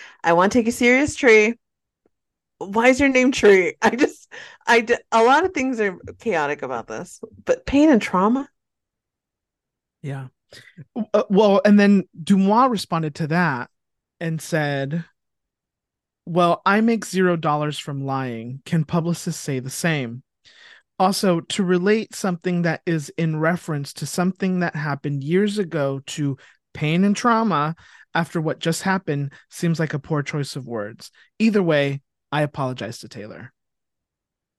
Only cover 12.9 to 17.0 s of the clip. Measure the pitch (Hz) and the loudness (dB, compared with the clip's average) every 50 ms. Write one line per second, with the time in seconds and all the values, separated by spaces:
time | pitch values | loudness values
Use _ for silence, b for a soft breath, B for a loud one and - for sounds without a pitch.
12.9 | 180 165 160 156 147 - 165 143 160 175 180 160 135 120 - - _ _ _ _ | -4 -4 -4 -4 -6 -6 -4 -2 0 2 2 0 0 -4 -8 -12 _ _ _ _
13.9 | _ _ _ _ _ - 165 165 160 156 - - 175 156 151 143 143 139 139 139 | _ _ _ _ _ -10 -8 -6 -6 -8 -6 -4 -2 -2 -2 -2 -2 -4 -4 -4
14.9 | 156 170 165 - _ _ _ _ _ _ _ _ _ _ _ _ _ _ _ _ | -6 -8 -8 -12 _ _ _ _ _ _ _ _ _ _ _ _ _ _ _ _
15.9 | _ _ _ _ _ _ _ 175 165 180 175 170 170 - - 185 196 214 220 233 | _ _ _ _ _ _ _ -4 0 2 2 2 0 0 0 2 2 2 2 2
16.9 | 233 214 | 0 -2